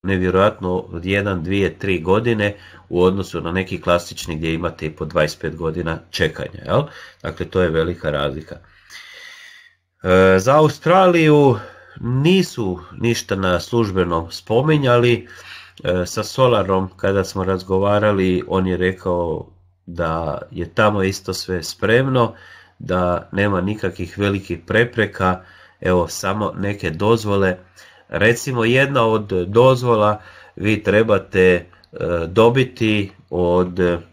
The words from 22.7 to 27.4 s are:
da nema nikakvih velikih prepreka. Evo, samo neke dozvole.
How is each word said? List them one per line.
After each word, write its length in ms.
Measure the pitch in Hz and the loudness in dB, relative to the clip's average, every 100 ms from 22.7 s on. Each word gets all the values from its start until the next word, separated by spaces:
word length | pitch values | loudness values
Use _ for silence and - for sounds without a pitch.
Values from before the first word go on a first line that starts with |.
| _ | _
da 500 | - 90 87 87 - | -4 -2 0 -2 -4
nema 300 | 95 101 95 | -2 0 0
nikakvih 560 | 92 107 95 - 87 - | -4 -4 -6 -8 -12 -4
velikih 420 | 101 101 - 82 - | -2 -2 -6 -12 -2
prepreka. 720 | 107 120 123 101 - 92 90 - - - _ | 0 0 0 -2 0 -2 -2 -8 -20 -20 _
Evo, 260 | 92 90 80 | 0 0 0
samo 460 | - 95 104 101 87 | -6 -6 -4 -4 -4
neke 320 | 101 101 90 | -6 -4 -6
dozvole. 680 | 78 101 117 104 101 | -2 0 0 0 0